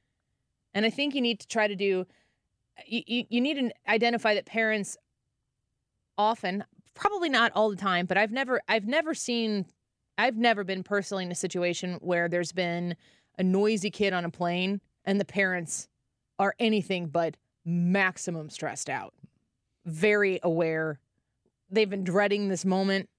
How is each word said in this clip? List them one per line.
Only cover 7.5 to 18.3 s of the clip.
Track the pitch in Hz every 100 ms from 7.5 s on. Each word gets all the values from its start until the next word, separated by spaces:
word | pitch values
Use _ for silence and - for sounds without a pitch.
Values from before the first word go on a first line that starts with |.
| 196
all | 220
the | 196
time, | 202 180 180
but | 185
I've | 214
never, | 247 262 247 -
I've | 220 202
never | 302 320 311
seen, | - 233 226 208 180 _ _ _ _ -
I've | 247 220
never | 240 208
been | 185 190
personally | - 202 185 190
in | 180
a | 175
situation | 185 185 175 170 180 175
where | 180 170 170
there's | 175 165
been | 180 175 170 175 165 _ _ _ -
a |
noisy | 185 190 214 214 202
kid | - 196
on | 185 175
a |
plane | - 175 175 185 202 _ _ -
and | 202
the | -
parents | 202 190 180 165 - - _ _ _ _ -
are | 196 -
anything | 226 214 - 185 170
but | 165 165 - _ _ 165
maximum | 175 175 196 190 - -